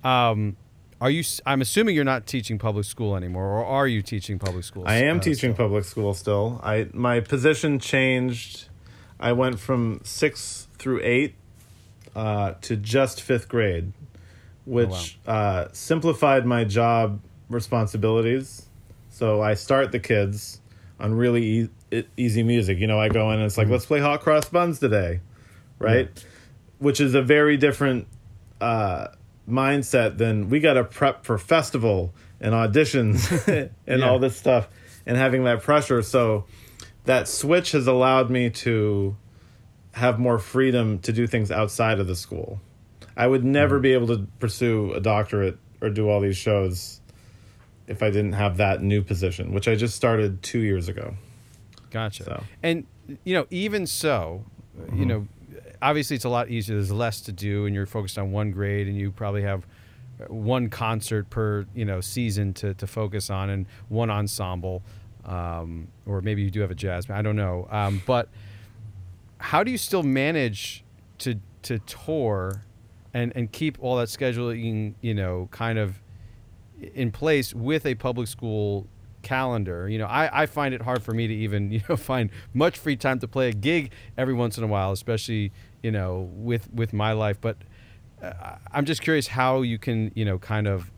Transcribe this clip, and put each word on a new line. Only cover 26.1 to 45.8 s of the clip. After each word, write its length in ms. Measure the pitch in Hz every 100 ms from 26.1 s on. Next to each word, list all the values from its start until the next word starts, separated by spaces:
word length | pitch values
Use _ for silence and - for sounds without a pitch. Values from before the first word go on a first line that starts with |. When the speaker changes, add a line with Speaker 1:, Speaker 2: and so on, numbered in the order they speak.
| -
Speaker 1:
Yeah. 60 | - - - - - -
Speaker 2:
Which 200 | 143 135
is 120 | 143 135
a 60 |
very 360 | 127 147 151 147
different, 500 | 143 139 139 123 - - - - - -
uh, 460 | 117 113 101 82 50 - - - -
mindset 680 | 127 135 143 127 - 110 95
than, 320 | 113 107 101
"We 100 | 147
gotta 240 | 156 127
prep 400 | 117 - 139 - -
for 120 | 107
festival 760 | - 165 156 131 113 95 87 - - -
and 120 | 104
auditions 800 | 117 110 123 151 135 110 104 104 170 -
<laughs> 400 | 160 135 - -
and 140 | 127
Speaker 1:
Yeah. 80 | 127
Speaker 2:
all 100 | 127
this 160 | 131 -
stuff," 320 | 139 123 101 - - - -
and 120 | 123
having 260 | 135 131 127
that 160 | 117
pressure. 380 | - 147 135 123
So 440 | 107 127 113 107 - - - - - - -
that 220 | 131 98
switch 440 | - 143 135 -
has 160 | 151 127
allowed 420 | 127 127 131 120
me 200 | 127 120
to 680 | - 120 113 104 101 98 104 - - - - - - -
have 260 | - 123 113
more 180 | 123 117
freedom 600 | - 127 131 123 110 101
to 120 | 101
do 120 | 113 117
things 240 | 120 104
outside 500 | 95 107 - 113 104
of 60 | 92
the 80 | 87
school. 460 | - 85 - 101 - - - - - -
I 100 | 120
would 180 | 135
never 360 | 127 143 147 139
Speaker 1:
Mm. 20 |
Speaker 2:
be 120 | 131
able 140 | 127 117
to 200 | 117 98 -
pursue 540 | 117 - 120 110 101
a 60 | -
doctorate 580 | 104 107 101 104 95 - - -